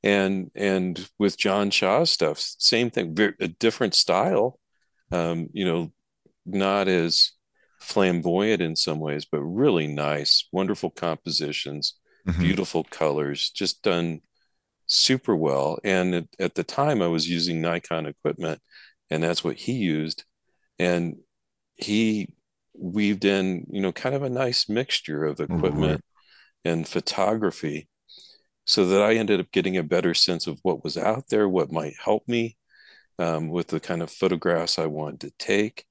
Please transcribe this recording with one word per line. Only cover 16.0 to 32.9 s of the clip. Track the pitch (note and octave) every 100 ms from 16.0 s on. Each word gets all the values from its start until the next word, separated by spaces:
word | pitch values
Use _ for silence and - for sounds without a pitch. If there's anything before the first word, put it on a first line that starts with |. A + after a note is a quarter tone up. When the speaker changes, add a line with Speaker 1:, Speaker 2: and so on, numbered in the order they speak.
| F2+ F2
Speaker 1:
at, | D#2+ -
at | F2+ -
the |
time | E2+ - C#3+ B2+
I | F2
was | E2 E2
using | F2 E2+ E2
Nikon | E2 E2+ - E2 D#2
equipment, | - D3+ E3 D#3+ D#3 _ - - _ _
and | D#2
that's | E2 E2+
what | E2+ -
he | -
used. | B2+ F#2+ D#2 D#2+ - - _ _ _ _ _
And | F2+ F2 E2+ D2+ _ _ _ _ _ _
he | - G#2 A2+ G#2+ - - _ _ _
weaved | - F#2 G2+ G2+ G2 G2
in, | G2 F#2+ F2+ E2+
you | G2
know, | F#2+
kind | - B2+ C#3
of |
a | C#3
nice | B2 C3 B2 -
mixture | G#2+ C3 - - D2+ D#2
of | D2
equipment | D2+ E2+ E2+ D2+ D2+ -
Speaker 2:
Right. | - _ _ - _ _ F2
Speaker 1:
and | E2 D#2+
photography, | - - - G2 A2+ G2+ - D#2 D2 - _ _ - - _ _ _
so | - - F2+
that | G2
I | G#2 A2+
ended | G#2+ G2+
up | F2+
getting | - F#2 F#2
a |
better | D#2 F2 F2
sense | E2 - F2 -
of | D2+
what | F#2+ D#2
was | D#2 E2+
out | F#2 A2 -
there, | A2 G#2
what | F2+ D2
might | D#2+ D2+ -
help | - G#2+ -
me, | A#2+ A#2 - _ _ -